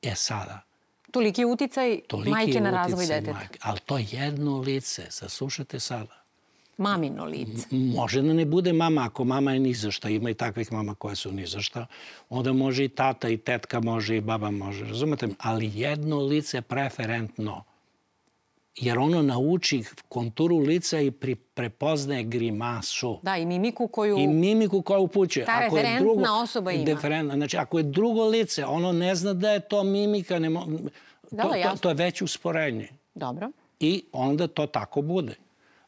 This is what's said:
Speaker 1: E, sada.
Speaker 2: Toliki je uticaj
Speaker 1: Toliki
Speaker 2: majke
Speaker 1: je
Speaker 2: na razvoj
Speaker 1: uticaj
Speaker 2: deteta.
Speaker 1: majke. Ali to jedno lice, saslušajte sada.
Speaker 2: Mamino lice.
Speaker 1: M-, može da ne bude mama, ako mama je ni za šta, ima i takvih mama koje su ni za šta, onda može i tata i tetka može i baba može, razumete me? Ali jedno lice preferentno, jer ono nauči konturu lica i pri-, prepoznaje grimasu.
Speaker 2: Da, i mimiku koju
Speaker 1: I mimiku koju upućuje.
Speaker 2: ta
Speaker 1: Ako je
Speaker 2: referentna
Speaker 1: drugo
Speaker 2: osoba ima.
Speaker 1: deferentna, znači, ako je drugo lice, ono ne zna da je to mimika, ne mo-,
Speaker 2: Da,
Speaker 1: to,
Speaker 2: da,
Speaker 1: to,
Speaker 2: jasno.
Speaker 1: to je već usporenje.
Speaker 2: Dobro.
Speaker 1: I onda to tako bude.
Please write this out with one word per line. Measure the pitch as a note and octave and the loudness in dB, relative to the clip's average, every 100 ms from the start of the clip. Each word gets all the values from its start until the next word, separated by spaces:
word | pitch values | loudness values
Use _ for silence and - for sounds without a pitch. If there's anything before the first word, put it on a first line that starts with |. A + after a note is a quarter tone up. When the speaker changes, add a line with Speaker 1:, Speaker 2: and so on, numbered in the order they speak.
Speaker 1:
E, | B2+ | -6
sada. | F#2+ - G#2+ - G2 _ _ _ _ _ | -4 -4 -4 -8 -14 _ _ _ _ _
Speaker 2:
Toliki | B3+ G#3+ F#3+ | 0 2 2
je | A#3+ | 0
uticaj | A#3+ C#4 - B3+ A3 - | 2 -2 0 0 0 -4
Speaker 1:
Toliki | G#2 G2+ | -4 0
Speaker 2:
majke | A3 A3 | 2 2
Speaker 1:
je | C3 | 2
Speaker 2:
na | G3+ | 2
razvoj | F#3 F3+ F3+ | 2 0 0
Speaker 1:
uticaj | F3 D3+ | 0 0
Speaker 2:
deteta. | D3+ C#3+ | -2 -8
Speaker 1:
majke. | F#2+ - | -10 -10
Ali | A#2+ F#2 | -6 -6
to | - C#3 | -4 -4
jedno | G#2 C3 C#3+ C#3+ D3 C3+ | -2 -4 -4 -2 -2 -2
lice, | C3 C3+ - - - | -2 -2 -4 -8 -10
saslušajte | - - - C3+ - C#3+ B2+ | -12 -10 -8 -6 -6 -8 -8
sada. | - A#2 G#2+ - _ _ _ _ _ - | -6 -6 -8 -16 _ _ _ _ _ -4
Speaker 2:
Mamino | G3+ G3 D3+ - | 0 2 0 -4
lice. | D#3 D3+ A2 A2+ - | -8 -8 -6 -8 -2
Speaker 1:
M-, | C3 C3 | 0 2
može | A#2 A#2 B2+ | 0 0 2
da | D3 | 4
ne | D#3+ | 4
bude | D#3 E3+ F3+ | 4 2 4
mama, | E3 E3 D#3 | 4 4 2
ako | A#2+ - | 0 -2
mama | B2 C3 C#3 | 0 2 2
je | C3 | 2
ni | C3 | 2
za | A#2+ G#2+ | 0 -4
šta, | - G#2+ | -4 -2
ima | G#2+ A#2 | -2 -2
i | |
takvih | A2 A#2+ A2 A2 | -2 -4 -4 -4
mama | A2 G#2 | -4 -4
koje | G2+ A2 G2+ | -6 -8 -8
su | G2 | -8
ni | G2 F2+ | -8 -8
za | G2+ | -6
šta, | G#2 B2 A#2 - - - _ | -6 -6 -12 -16 -20 -20 _
onda | A#2+ B2+ | -2 2
može | C3 C3+ B2+ | 2 2 2
i | C#3 | 0
tata | - C3+ C3 A#2 | 2 0 0 -2
i | A2+ | -2
tetka | A#2 A#2+ - A#2+ | 0 -4 -2 -2
može | A2+ A2+ G#2 A2+ | 0 -2 0 0
i | |
baba | G#2+ A2 G#2+ | 0 -2 -2
može, | G2+ G2 G2+ | -4 -4 -6
razumete | G#2+ A2 D3+ C#3+ A2+ | -6 -2 -2 -2 -4
me? | G2 | -4
Ali | A2+ A2 A2 | -2 -2 -2
jedno | G2+ C3+ D3+ D3+ D3 | -2 -4 -2 -2 0
lice | C#3 D3+ D3 C3 | 2 0 0 -6
preferentno, | A#2+ C3+ C3+ - A2+ A#2 A2 - G#2+ G#2 - _ _ _ _ _ _ _ _ _ _ - | -4 -4 -4 -4 -4 -2 -4 -6 -6 -8 -14 _ _ _ _ _ _ _ _ _ _ -4
jer | B2 A#2+ | 0 2
ono | C#3+ E3+ | 2 4
nauči | D3 B2 C#3+ F3+ - C3+ A2 - - | 4 2 2 2 0 -2 -4 -14 -10
konturu | B2 A#2 A2 E3 E3+ | -6 -6 0 2 4
lica | C#3+ F3 - D#3+ | 4 2 0 0
i | C#3+ | 0
pri-, | B2 B2+ A#2 _ | 0 -4 -4 _
prepoznaje | - A#2+ - D3 D#3 C#3 C3+ | -6 -6 -2 0 0 -2 -4
grimasu. | A2+ A#2+ A#2 G#2 A#2 A#2 - - B2+ G#2+ | -2 0 0 -2 -4 -4 -6 -4 -4 -4
Speaker 2:
Da, | F#3 F#3 | -2 -2
i | E3 | 0
mimiku | F3+ A3 A#3 A#3 | 0 0 -2 -4
koju | A3+ G#3 G3+ | 0 2 4
Speaker 1:
I | D3 | 4
mimiku | D#3 F3+ A3 G#3+ G3 | 6 6 6 4 2
koju | F3 G3 | 2 2
upućuje. | F#3 G3+ F#3 - B2+ | 4 4 2 2 2
Speaker 2:
ta | |
Speaker 1:
Ako | A#3 B3 D#3 | 2 4 4
je | |
Speaker 2:
referentna | C#3+ - | 4 4
Speaker 1:
drugo | G3+ A3 F#3+ | 4 4 4
Speaker 2:
osoba | G#3+ A#3+ A#3+ F#3 | 2 0 -2 0
ima. | F3+ | 0
Speaker 1:
deferentna, | D#3 D3+ D3+ D#3 D3 | 2 0 0 0 0
znači, | C#3 D3 E3+ | 0 0 -2
ako | D3 E3+ | 0 0
je | |
drugo | D3+ C#3+ A3+ A3+ | 2 2 2 4
lice, | A3 A3+ G#3+ - | 4 4 2 -2
ono | C3+ D3+ F3+ | -2 0 2
ne | E3+ F3+ | 2 2
zna | F#3 G3 | 2 0
da | F#3 G#3+ | 0 2
je | G#3 | 2
to | - G#3 | 2 0
mimika, | G3 G3 G#3 G#3 F3 F3 | 2 2 2 0 0 0
ne | D#3+ | 0
mo-, | E3 F3 D#3 - - - _ - | 0 -2 -6 -6 -12 -20 _ -12
Speaker 2:
Da, | G#3+ | -2
Speaker 1:
to, | A3+ | 0
Speaker 2:
da, | |
Speaker 1:
to, | |
Speaker 2:
jasno. | A#3 F3+ F#3+ | 2 0 2
Speaker 1:
to | F3+ | 0
je | |
već | D3+ F3 E3+ | 2 0 0
usporenje. | F3+ - E3+ D#3+ D3+ A2+ G#2+ - _ | -4 -4 -2 -2 -2 -4 -8 -16 _
Speaker 2:
Dobro. | - C3 B2+ A3+ - _ _ | -8 -8 -6 -8 -12 _ _
Speaker 1:
I | D3+ F#3+ - | 2 2 -4
onda | B2+ C3+ D3+ F3 | -2 0 2 0
to | - D3 | -2 -2
tako | C3 G#2+ - | -2 -2 -4
bude. | D3 F#3 C3 G2+ _ _ _ _ | 0 -2 -2 -10 _ _ _ _